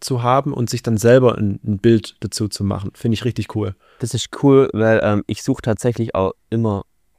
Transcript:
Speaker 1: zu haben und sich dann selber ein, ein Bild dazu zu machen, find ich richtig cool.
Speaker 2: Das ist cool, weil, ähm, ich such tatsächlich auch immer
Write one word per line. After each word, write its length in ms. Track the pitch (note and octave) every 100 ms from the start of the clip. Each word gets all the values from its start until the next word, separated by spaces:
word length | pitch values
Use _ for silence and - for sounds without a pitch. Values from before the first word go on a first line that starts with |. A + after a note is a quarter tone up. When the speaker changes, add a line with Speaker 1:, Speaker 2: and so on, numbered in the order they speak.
Speaker 1:
zu 220 | - B2
haben 300 | A#2+ C3+ C#3+
und 180 | B2+ A#2
sich 120 | A#2+
dann 160 | A#2+ G#2+
selber 380 | A#2 B2+ B2 G#2+
ein, 220 | G#2 -
ein 140 | A2 G2
Bild 380 | A#2 A2+ - -
dazu 280 | G#2 - G#2+
zu 160 | -
machen, 260 | G2+ G2+ G2+
find 180 | - A#2
ich 120 | G#2+
richtig 320 | A#2+ A2 G2+ G#2+
cool. 180 | G2+ - _ -
Speaker 2:
Das 160 | A2+
ist 140 | A2+ - -
cool, 280 | C#3 C3+ C3+
weil, 280 | G#2 A2 A2
ähm, 220 | G#2 G#2 -
ich 160 | A2
such 200 | - B2+
tatsächlich 520 | A#2+ G#2 B2 A#2 A2+
auch 180 | F#2+ F#2+ - -
immer 360 | A#2 A2 G2 - _ _